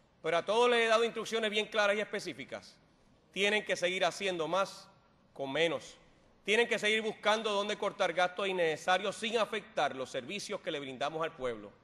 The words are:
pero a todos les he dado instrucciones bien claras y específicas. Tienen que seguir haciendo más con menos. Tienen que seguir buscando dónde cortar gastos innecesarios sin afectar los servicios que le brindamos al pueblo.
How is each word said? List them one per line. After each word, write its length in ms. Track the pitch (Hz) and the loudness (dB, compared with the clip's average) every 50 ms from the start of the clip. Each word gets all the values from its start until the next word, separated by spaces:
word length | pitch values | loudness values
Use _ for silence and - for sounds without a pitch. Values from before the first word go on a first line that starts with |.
| _ _ _ _ | _ _ _ _
pero 160 | - 160 170 170 | -2 0 0 0
a 60 | 160 | 2
todos 260 | 196 208 233 240 240 | 2 4 4 6 6
les 100 | 240 233 | 6 4
he 80 | 226 226 | 6 4
dado 160 | 220 226 233 | 4 4 4
instrucciones 460 | 226 - 226 208 - 220 226 220 214 | 0 -2 -4 -6 -4 -2 -2 0 0
bien 160 | 208 214 208 | 0 0 -2
claras 280 | 208 214 214 208 202 208 | 0 0 2 2 4 2
y 60 | 214 | 2
específicas. 760 | 202 - - 202 - 180 135 131 123 - 110 101 - - - _ _ _ _ _ _ _ _ _ _ _ | -2 -4 -4 -6 -6 -8 -10 -10 -10 -10 -10 -12 -12 -16 -20 _ _ _ _ _ _ _ _ _ _ _
Tienen 340 | - 180 196 208 214 208 208 | -2 0 2 2 2 2 0
que 120 | - 185 | 0 -2
seguir 280 | - 175 180 185 190 185 | 0 0 0 2 2 2
haciendo 440 | 170 - - 196 190 185 165 156 151 | 0 0 0 -2 -2 -2 -2 -2 0
más 400 | 175 190 196 - - - - - - _ _ _ _ _ _ _ | 0 0 0 -2 -4 -12 -20 -20 -20 _ _ _ _ _ _ _
con 200 | _ - 139 135 | _ -8 -6 -2
menos. 440 | 135 156 165 165 147 127 - - - - - - _ _ _ _ _ _ _ | 0 2 2 2 2 -2 -6 -12 -18 -20 -20 -20 _ _ _ _ _ _ _
Tienen 220 | 190 208 226 233 | 2 4 4 4
que 120 | 233 226 190 | 2 0 0
seguir 240 | 202 208 220 220 | 2 2 2 2
buscando 500 | 214 214 - - - 208 214 220 220 220 | 0 -2 -6 0 2 2 2 2 2 0
dónde 240 | 202 196 202 208 208 | 0 0 0 -2 -2
cortar 360 | 202 214 196 - - 190 180 160 | -2 -2 -4 0 0 0 2 4
gastos 340 | 180 180 180 180 - 202 196 | 2 2 2 0 -2 -2 -2
innecesarios 680 | 185 180 170 160 156 151 - 185 185 185 202 196 180 | 0 2 2 2 0 0 2 2 2 2 2 -2 -4
sin 240 | - 214 226 220 226 | -4 -4 -2 0 0
afectar 560 | 202 - 220 208 - - - 180 151 139 127 | 0 0 -2 -6 -8 -4 -2 0 0 0 0
los 160 | 131 127 - | -4 -6 -6
servicios 500 | - 135 120 143 202 196 - - 196 180 | -6 -8 -6 -6 -8 -8 -6 -8 -8 -6
que 120 | - 180 | -6 -6
le 80 | 156 143 | -6 -6
brindamos 420 | 143 131 131 120 139 151 160 160 | -6 -8 -6 -4 -4 -4 -2 -4
al 80 | 165 156 | -4 -6
pueblo. 380 | 160 131 127 123 113 107 101 98 - _ | -6 -6 -4 -4 -4 -6 -10 -16 -18 _